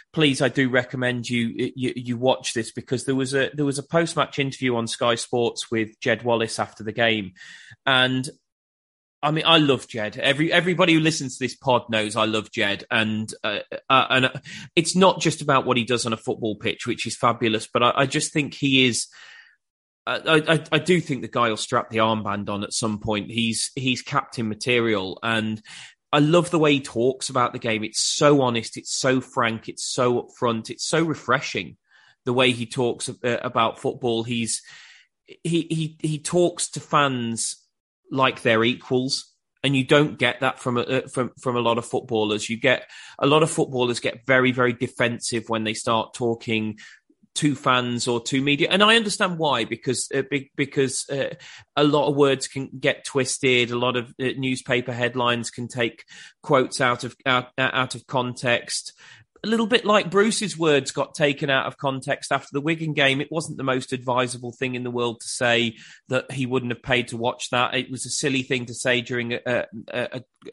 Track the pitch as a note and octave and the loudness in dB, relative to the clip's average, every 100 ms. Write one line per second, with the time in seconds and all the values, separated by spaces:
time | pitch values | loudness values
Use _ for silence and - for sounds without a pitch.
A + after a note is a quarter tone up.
0 | _ D#3+ D#3 C3 C3 C3+ B2+ B2 B2 B2+ | _ 0 2 4 0 2 2 2 0 -2
1 | B2 B2 A#2 A#2+ A#2 - B2+ C3 B2+ B2+ | -2 -2 -2 -2 -2 -2 -4 -2 -4 -4
2 | B2 A#2 C3 - - A#2+ A2+ - - B2 | -6 0 0 0 -2 -4 -6 -8 -6 -4
3 | C#3 C3 B2+ C#3 C3 D3 C#3+ C3+ - E3+ | -2 -2 0 0 -2 -2 -2 -2 -2 -2
4 | E3 D3+ C3 - C#3 - B2+ A#2 A2+ - | 0 -2 -2 -2 -4 0 0 0 -2 0
5 | A#2+ A#2 - B2 A#2 - - A2+ G#2+ - | 0 0 0 0 0 -2 -4 -2 -2 -4
6 | B2+ G#2+ A#2+ A#2 A2+ - G#2 - G#2+ A2 | -2 0 2 0 0 -2 -6 -6 -8 0
7 | A#2 A2 F#2 - - - - - C#3 C3 | 2 2 -4 -12 -20 -20 -20 -6 2 4
8 | B2+ C3 B2+ - _ _ _ _ _ _ | 4 0 -4 -12 _ _ _ _ _ _
9 | _ - D3 D#3 D#3 E3 C#3+ A#2+ - A2+ | _ -4 -2 0 4 6 6 2 0 -6
10 | G#2+ B2+ C3+ C#3 D#3+ F3 E3+ E3+ F#3 D#3+ | -6 -2 0 2 4 2 2 2 4 4
11 | D#3 D#3 C3 - B2+ - C3+ A#2+ - A2 | 4 0 -6 -6 -6 -4 2 2 2 -2
12 | G#2+ A2+ A2 A2 G2 A2+ G2+ G2 - A#2 | 0 0 0 0 -4 -2 -2 -2 0 0
13 | A2 G#2+ A2 - A2 G2+ - - - C3 | 0 -2 -6 -6 -6 -6 -8 -10 2 4
14 | - B2+ B2+ - - - - F3 D#3+ F3+ | 4 2 2 -2 -14 -16 -2 0 2 6
15 | F#3+ D#3 D#3+ - D3 C3+ C3 B2 A2 A#2 | 4 6 0 0 2 2 4 0 2 0
16 | A#2 A2 - - A2+ G2+ A2 - B2 - | 0 -4 -4 -4 -4 -2 -4 -4 -6 -4
17 | A#2 - A#2+ A#2 A#2 A2 - A#2+ A#2+ - | -6 0 0 2 0 0 -2 2 2 2
18 | C3+ D3+ - D#3 C3+ - C#3+ C3 B2+ G#2+ | 0 0 -2 -4 -4 -2 2 4 4 2
19 | - - - - - _ _ _ _ _ | -6 -14 -20 -20 -20 _ _ _ _ _
20 | - B2 - D#3+ D#3 D#3 - D#3 D3+ F3 | -8 -6 2 2 4 0 2 0 2 2
21 | D#3 B2+ A2+ C3 A#2 G#2+ - A#2+ - A2 | 2 -6 -4 0 0 0 0 -2 0 0
22 | A2 A2 G2+ G2+ G#2 G2+ G#2 - A2+ G#2 | 2 2 -2 -4 -4 -6 -4 -4 -2 -4
23 | G#2+ G#2 F#2 A2+ A2+ G#2+ - C#3 C3 B2 | -2 -4 -2 -2 -2 -2 -6 -4 -4 -4
24 | - C#3+ - - A2 G#2 B2+ A#2+ A#2 G2+ | -2 -4 -4 -6 -6 -4 0 2 2 0
25 | F#2+ - A2+ A2+ A2 A2 - - - _ | -2 -6 -2 0 -2 -6 -10 -20 -20 _
26 | - D3 D3+ F3 E3+ E3+ D3+ C#3 C#3 A#2 | 0 2 6 4 4 2 4 2 0 0
27 | B2+ C3 - C3 B2 B2+ A#2 A2 G#2+ - | 0 0 -4 0 0 -2 -4 -2 -4 -4
28 | - - D3 C#3+ B2+ A#2 A2+ A#2 - - | -2 4 6 6 4 0 -4 -12 -8 -2
29 | C3+ C3 - C3 A#2 A2 - - - - | 2 2 0 0 0 -2 -10 -10 -6 0
30 | B2 A#2+ - - B2 A2+ - - - D#3+ | 0 0 -4 -4 -2 -2 -6 -10 -2 0
31 | E3 C#3 - C3+ - G#2+ F2 - _ _ | 0 -4 0 0 0 -6 -8 -14 _ _
32 | _ _ B2+ B2 B2+ A#2+ A2+ C#3 A#2+ - | _ _ -2 4 4 2 -4 -2 -2 -2
33 | - - B2 A#2 A#2+ A#2+ A2+ - C3+ - | -8 -6 -4 -2 -2 0 0 0 -6 -2
34 | A#2+ A2+ A#2 A#2+ A2 - - - - - | -2 -2 -2 -4 -4 -6 -10 -20 -20 -20
35 | _ _ _ - E3 E3+ - D#3+ D#3 - | _ _ _ -10 -2 -2 0 -4 -4 -4
36 | D#3 D3 - F3 F3 F3 - C#3+ - D3+ | -4 -4 -2 2 2 0 -8 -8 0 2
37 | C#3 B2+ A#2 A2 - - _ _ _ _ | 2 0 -4 -4 -6 -8 _ _ _ _
38 | - C3+ C3 A2 B2 A2+ A#2 A#2+ - B2+ | -6 0 0 2 2 4 4 0 -2 0
39 | C3 - - _ _ - C3+ C3+ B2+ D3 | 0 -6 -8 _ _ -4 0 0 4 6
40 | D3+ A2+ B2 - C3 - C3 A#2+ - C3 | 4 2 -2 0 -2 -2 -2 -2 0 -2
41 | - C#3 A#2 - C3 A#2+ A#2 A#2 - B2+ | -2 -6 -6 -4 -4 0 0 0 -2 -6
42 | - A2+ G#2+ G#2+ - A2+ C3 A#2 - - | -2 -2 0 -2 -4 0 2 2 -2 -20
43 | - - C#3 D#3 D#3+ - C#3 B2+ B2 A#2 | -16 -2 4 4 4 0 -2 0 0 0
44 | B2+ A#2+ - C3 B2+ B2+ B2 A#2+ B2 - | -4 -6 2 4 4 2 0 0 -6 0
45 | A#2+ A#2 - A#2 A2 A2+ G#2+ G#2+ A#2+ A2+ | -2 0 -4 -6 -4 -4 -2 -4 0 0
46 | G#2+ - A#2+ A#2 A#2 A2 G#2+ G#2+ - - | -2 -4 -2 -2 -2 -2 -2 -8 -16 -20
47 | _ _ _ - D3+ C3 C3+ B2+ B2 A#2+ | _ _ _ -2 0 0 2 2 2 -2
48 | B2 A#2+ - C3+ C#3 C#3+ D#3+ F#3+ G#3 A3+ | -2 -2 -2 -2 0 2 2 4 6 4
49 | G#3 - F#3+ E3 D#3 A#2+ A2 A2+ C3+ A#2+ | 2 -2 -2 0 0 0 -2 -4 -4 -4
50 | - C3+ C3+ C#3+ C3+ - C#3 C#3+ C3 - | -2 -4 -2 -6 -6 -6 -4 0 0 -2
51 | - C#3 A#2+ - - - - D3 D3 D3 | -6 -6 -6 -8 -18 -20 -6 2 4 4
52 | C3 C#3 C#3 C3+ - C3+ C3+ C3 C#3 - | 2 4 4 4 -4 -8 -10 -2 0 0
53 | - C#3 B2+ - C3+ B2 A#2+ A#2+ B2 B2 | -2 -2 -2 0 2 4 2 0 -2 -2
54 | A#2 - B2+ C3+ C3 B2+ - B2 B2+ A#2+ | -6 -6 -4 -2 -4 -4 -2 -2 -2 -2
55 | A#2+ B2 A#2+ A#2+ A2+ - A#2+ B2+ A#2 - | -2 0 0 0 -4 -10 -8 -2 -4 -4
56 | - - - _ - C3+ B2+ - B2+ B2 | -20 -20 -20 _ 0 2 2 0 0 0
57 | B2 - C3+ B2+ B2+ - C3 B2+ B2+ A#2+ | -6 -6 0 0 0 -2 -2 0 -4 -6
58 | - C3+ B2 A2+ B2 A#2+ - - - _ | -6 -4 -4 -4 0 0 -2 -10 -10 _
59 | - - _ - G#3 A3+ G#3+ B3 G3+ G#3 | -20 -20 _ -10 -2 0 2 0 2 2
60 | E3+ F#3+ A3 - G3+ D#3 E3 C#3+ C3 - | 2 2 2 0 -4 0 2 2 0 -6
61 | - - D3 C#3 D3 C3+ B2 - C#3 C3 | -6 0 0 0 0 0 0 -4 -4 -4
62 | C#3 C3+ - C#3 - C#3+ D3+ E3 D#3+ D3 | -4 -6 -2 -4 -2 -4 -2 -2 -2 2
63 | C3+ C3+ - D#3+ D#3+ - C3+ C3 - B2+ | 2 2 -2 -6 -6 -4 -2 -2 -2 -6
64 | B2+ B2 B2 A#2+ A#2+ - B2+ B2 B2 A#2+ | 0 0 0 -4 -10 -6 -6 -4 -4 -2
65 | A#2+ A2 - - B2 A#2 A#2 - - - | -2 -4 -10 -2 2 2 2 -4 -20 -20
66 | - C3 - C3 B2 B2+ A#2+ A#2 - B2 | -4 -2 -2 -6 -2 -2 -2 -6 0 0
67 | A#2 A#2 A#2+ - - B2 B2 C3 - B2+ | 0 -4 -4 -4 -2 0 0 -2 -6 -10
68 | B2+ - D3 C3 A#2+ C3 A#2+ A#2 C3 B2 | -6 -4 -2 -2 -2 -4 -4 -4 0 0
69 | A#2+ B2 A#2 A#2+ B2 A#2 - A2 - B2 | 0 -4 -4 -4 -2 -2 -4 -10 -8 -6
70 | A#2 B2+ - _ - | -6 -8 -14 _ -18